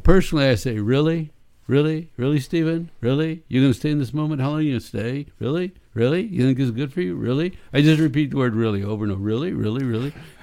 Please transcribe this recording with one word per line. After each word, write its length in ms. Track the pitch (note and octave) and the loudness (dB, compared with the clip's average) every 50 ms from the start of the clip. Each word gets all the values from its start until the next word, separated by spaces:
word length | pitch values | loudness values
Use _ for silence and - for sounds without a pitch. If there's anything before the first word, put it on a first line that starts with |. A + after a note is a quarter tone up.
| - | 6
personally, 420 | - F#3+ F#3+ F3+ - E3+ D#3 C#3 C3+ | 6 6 6 6 4 2 2 2 2
I 80 | B2+ | 2
say, 220 | G2+ - C3 A#2 G#2+ | 0 0 -4 -4 -2
"Really? 540 | G#2 G#2+ B2+ C#3+ D3+ D#3+ E3 E3 D#3+ D3+ - _ - _ _ _ _ | 0 0 2 2 2 2 0 -2 -4 -8 -12 _ -20 _ _ _ _
Really? 440 | - A#2+ C#3 D3 D#3 D#3 D#3 E3 - - - | 0 0 2 2 2 -2 -4 -6 -10 -8 -4
Really, 220 | A#2+ C3+ D3+ D3 | -2 0 0 0
Stephen? 500 | B2+ - - E3+ D#3+ D#3+ E3 E3 E3+ E3+ - - | -2 -2 -2 -2 0 0 -2 -4 -6 -8 -12 -6
Really? 420 | - A#2 C3 C#3+ D#3+ D#3+ D#3+ D#3+ - - | -2 -2 0 0 0 -2 -4 -8 -8 -2
You 140 | A#2+ B2+ | 0 2
gonna 120 | C3+ C#3 A#2+ | 4 4 2
stay 180 | - - D3+ | 2 0 -2
in 80 | D3+ D3 | -2 -2
this 140 | C#3 A2 B2 | -2 -4 -4
moment? 280 | D3+ D3+ D3+ D#3 C#3 | -4 -4 -2 -2 -2
How 80 | C3+ C#3 | -2 -2
long 80 | D3+ D#3 | -2 -2
are 20 | |
you 120 | D#3 D3+ C3+ | -2 -2 -2
gonna 60 | A2+ | -4
stay? 460 | - - - G#2 G#2 A#2 B2+ C#3+ C#3+ - - - | -6 -6 -8 -6 -6 -4 -6 -8 -10 -12 -12 -8
Really? 320 | - A#2 D3 F3 F3+ F#3 - - _ _ - | -6 -4 -4 -4 -4 -6 -10 -14 _ _ -2
Really? 260 | G#2+ A#2 B2+ D3+ F3+ G3+ | 0 0 2 2 0 -2
You 200 | A3+ F#3 B2 B2 | -2 -2 0 2
think 120 | C3 C3+ B2 | 2 2 2
this 80 | C#3 | 0
is 60 | B2 | -2
good 220 | A2 A2+ C#3+ C#3 C3+ | -2 -4 -6 -6 -4
for 80 | F3+ | -4
you? 140 | F3+ F#3 F3 | -4 -4 -4
Really?" 380 | - A2 A2+ B2+ C#3 E3 F3+ F#3 - - - - | -4 -2 -2 -2 0 -2 -4 -6 -10 -14 -2 2
I 80 | C3+ | 4
just 180 | D3 D#3 D#3+ D#3 | 6 6 6 6
repeat 300 | D#3+ D#3 B2 D3 D3+ C3+ | 4 2 2 0 0 0
the 60 | C#3 C#3 | 0 0
word 160 | C3 B2 A2 | 0 0 2
"really" 280 | A2 A#2 A2+ G#2 G2 G2 | 0 0 0 0 0 -2
over 200 | G2+ G#2+ G#2 G#2+ | -4 -4 -4 -2
and 80 | G#2 | -2
over. 100 | G2 F#2 | -2 -2
"Really? 300 | G2 G#2+ G#2+ A#2+ D3+ F#3 - | -2 -2 -2 -2 -2 -4 -4
Really? 300 | - G#2+ G#2+ A2 C3 C3+ | -2 -2 -2 -2 -2 -2
Really? 300 | B2+ A#2 A2 B2+ C#3+ - - - - - - | -2 -2 -2 -4 -6 -8 -12 -18 -20 -18 -6